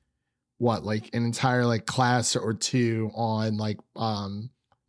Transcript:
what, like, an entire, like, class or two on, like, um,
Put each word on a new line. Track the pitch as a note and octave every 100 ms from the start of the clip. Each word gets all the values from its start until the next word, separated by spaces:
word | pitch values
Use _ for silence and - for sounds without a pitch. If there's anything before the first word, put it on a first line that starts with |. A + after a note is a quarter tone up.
| _ _ _ _ _ -
what, | A#2 G#2+
like, | G#2 G#2+ -
an | A#2 A#2
entire, | A2+ C3 B2 A#2+
like, | A2+ -
class | - B2 B2 A2+ -
or | G#2+ G#2+
two | - B2+ A#2 A2+ A2
on, | A2 A2+ A2 A2 G#2+
like, | G#2+ G#2 _ -
um, | A2+ G#2 G2 G2+ A#2+ _ _ _